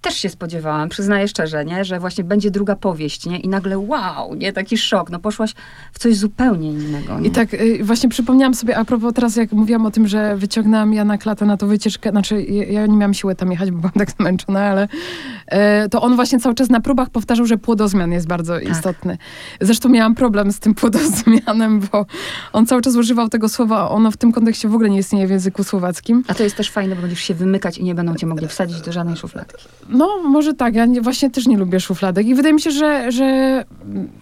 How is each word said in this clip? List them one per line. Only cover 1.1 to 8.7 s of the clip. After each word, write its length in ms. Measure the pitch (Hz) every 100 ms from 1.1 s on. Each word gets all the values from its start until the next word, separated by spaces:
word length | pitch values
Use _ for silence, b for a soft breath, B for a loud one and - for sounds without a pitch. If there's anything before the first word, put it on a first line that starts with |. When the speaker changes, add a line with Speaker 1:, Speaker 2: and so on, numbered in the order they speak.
| 202 202
Speaker 1:
szczerze, 360 | - 160 156
nie? 200 | 147 180
Że 160 | 196 185
właśnie 240 | 180 190
będzie 260 | 175 208 202
druga 260 | 196 202 196
powieść, 500 | 190 160 151 - 170
nie? 120 | 180
I 80 | 185
nagle 300 | 196 190 196
wow, 560 | 202 294 190 143 127
nie? 180 | 160 190
Taki 260 | 196 190 226
szok. 320 | - 202 170
No 80 | 175
poszłaś 360 | 214 208 220 - B B B
w 60 | -
coś 180 | 233 214
zupełnie 520 | 208 - 254 185 156
innego, 500 | 151 151 147 - -
nie? 80 | 170
Speaker 2:
I 20 |
tak, 240 | 240 220
y, 240 | 208 226 226
właśnie 240 | 208 226 254
przypomniałam 460 | 220 233 262 262
sobie, 220 | 247 226